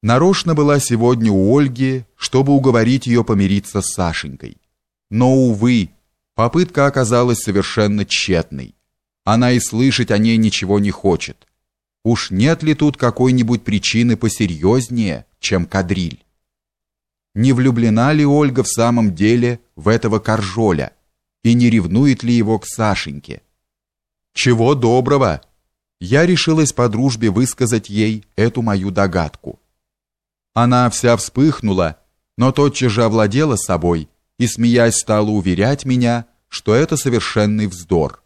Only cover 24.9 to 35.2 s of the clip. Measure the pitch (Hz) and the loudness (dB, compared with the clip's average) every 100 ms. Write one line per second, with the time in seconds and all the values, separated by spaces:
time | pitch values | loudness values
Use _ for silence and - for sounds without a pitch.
24.9 | 127 127 143 120 73 _ _ _ _ _ | 2 2 0 0 -2 _ _ _ _ _
25.9 | _ 90 135 175 175 - 156 147 - 120 | _ -2 2 2 2 0 0 0 0 -2
26.9 | 107 135 113 113 95 127 - 120 113 - | 0 -2 0 -2 0 -2 -2 -2 -2 -4
27.9 | 104 107 110 _ - 113 117 113 98 95 | -2 -2 -2 _ -2 -2 0 -2 -2 -2
28.9 | 95 98 87 78 - - - _ _ _ | -2 -2 -2 -4 -8 -18 -18 _ _ _
29.9 | _ _ _ _ _ _ - 120 123 123 | _ _ _ _ _ _ 0 2 2 0
30.9 | - 120 117 - - 151 - 110 92 82 | 0 0 0 -2 0 0 0 -2 -2 -2
31.9 | 76 _ _ _ - 127 135 143 139 127 | -6 _ _ _ -2 0 2 0 2 -2
32.9 | 107 113 113 107 117 156 110 - 87 85 | 0 0 2 0 0 0 -2 -2 -2 0
33.9 | 85 73 _ _ _ 120 - 117 120 117 | -2 -6 _ _ _ -4 0 2 4 2
34.9 | 104 - 107 | 0 -2 -2